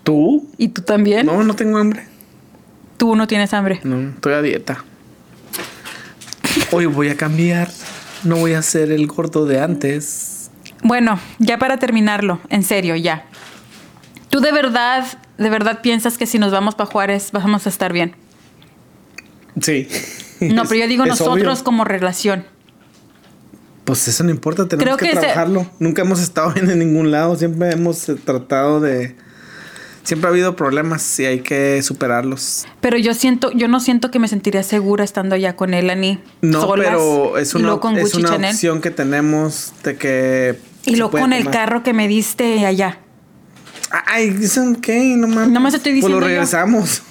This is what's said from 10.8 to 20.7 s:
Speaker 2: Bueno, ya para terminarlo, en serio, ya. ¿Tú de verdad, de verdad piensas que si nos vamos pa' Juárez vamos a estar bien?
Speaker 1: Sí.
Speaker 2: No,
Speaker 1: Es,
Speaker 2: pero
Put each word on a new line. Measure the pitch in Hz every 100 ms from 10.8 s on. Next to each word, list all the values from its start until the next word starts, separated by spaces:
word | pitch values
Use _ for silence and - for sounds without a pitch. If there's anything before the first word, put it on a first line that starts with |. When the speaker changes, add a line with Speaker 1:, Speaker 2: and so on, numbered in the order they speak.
Speaker 2:
Bueno, | 226 240 226 196 - -
ya | 226 233
para | 262 262
terminarlo, | 254 226 214 208 202 175 -
en | 202
serio, | 185 202 180 165
ya. | 170 160 - - - - - - - - - - -
¿Tú | 277
de | 285
verdad, | 294 269 233 240 262 247 - - -
de | 214
verdad | 214 214 220
piensas | 240 233 233 226
que | 226
si | 226
nos | 202
vamos | 190 202
pa' | 208 202
Juárez | 214 196 202 196
vamos | 208 190 208 202
a |
estar | 185 185
bien? | 175 170 - - - - - - - - - - - - - - -
Speaker 1:
Sí. | 151 143 131 - - - - -
Speaker 2:
No, | 170 220
Speaker 1:
Es, |
Speaker 2:
pero | 226